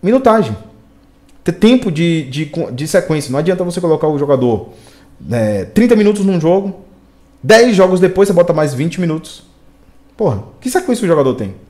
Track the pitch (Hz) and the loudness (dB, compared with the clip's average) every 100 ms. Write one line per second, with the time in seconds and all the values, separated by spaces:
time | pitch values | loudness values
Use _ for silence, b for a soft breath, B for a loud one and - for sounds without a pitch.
0 | 175 254 262 220 151 104 - - _ _ | 2 2 4 2 0 -6 -12 -20 _ _
1 | _ _ _ - - 170 214 254 233 151 | _ _ _ -10 -8 2 2 4 0 -2
2 | 170 165 131 131 151 160 156 123 156 190 | 0 -2 -4 -8 -8 -6 -8 -8 -2 -2
3 | 175 156 131 131 160 185 180 175 175 151 | 0 -4 -2 -4 -2 -2 -4 -4 -2 0
4 | 151 147 143 139 123 110 - B B B | 0 -2 0 0 0 -2 -6 B B B
5 | B - 69 113 107 104 90 - 233 220 | B -20 -6 -2 -2 -2 -2 0 4 4
6 | 208 202 196 180 156 190 196 185 - _ | 2 2 0 0 2 0 -2 -12 -20 _
7 | _ _ _ _ 131 220 240 196 185 180 | _ _ _ _ 2 4 6 4 4 4
8 | 180 185 202 175 175 156 151 127 160 175 | 2 2 2 4 2 2 -2 -2 -4 -2
9 | 175 156 - - - _ _ _ _ _ | -4 -4 -8 -20 -20 _ _ _ _ _
10 | _ _ 208 101 - - 254 349 370 240 | _ _ -2 -2 -8 -12 -4 -4 -2 -4
11 | 185 156 135 120 101 95 - | 0 2 0 -2 -6 -10 -20